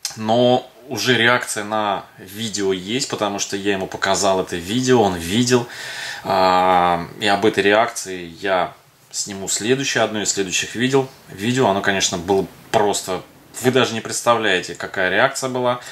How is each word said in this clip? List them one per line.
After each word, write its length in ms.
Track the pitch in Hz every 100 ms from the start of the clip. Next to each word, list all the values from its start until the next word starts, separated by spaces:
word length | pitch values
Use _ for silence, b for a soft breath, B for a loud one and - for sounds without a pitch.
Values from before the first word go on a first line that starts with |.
| - -
но 520 | 110 117 123 123 - - -
уже 280 | 104 117 120
реакция 480 | 117 123 - 110
на 400 | 104 110 104 92 - -
видео 540 | 98 104 110 98 98
есть, 360 | 95 92 123 -
потому 300 | 123 104 101
что 180 | - 101
я 160 | 98
ему 140 | 98 92
показал 540 | - 95 92 98 95
это 160 | 90 90
видео, 460 | 85 120 127 127
он 120 | 104
видел. 540 | 87 82 107 123 123 117 B B B B B
А, 840 | - 95 92 92 92 90 87 85 85 -
и 60 | 104
об 200 | 98 107
этой 160 | 101
реакции 720 | 98 104 117 - 95 92 85 80
я 320 | 98 92 80 - _ _ _ -
сниму 300 | - 98 92
следующее, 560 | - 107 135 135 123
одно 180 | 110 104
из 80 | 92
следующих 440 | - 95 85 -
видео. 340 | 107 131 135 131 - -
Видео, 400 | 95 110 127 117
оно, 120 | 98
конечно, 380 | 98 98 90 90
было 280 | 85 98 87 - -
просто, 520 | - 101 95 - 92 - - - -
вы 100 | 127
даже 240 | 127 110
не 60 | 113
представляете, 720 | 107 107 147 147 107 90 87
какая 360 | 85 92 101 92
реакция 400 | 98 135 - 131
была. 300 | 123 123 123 B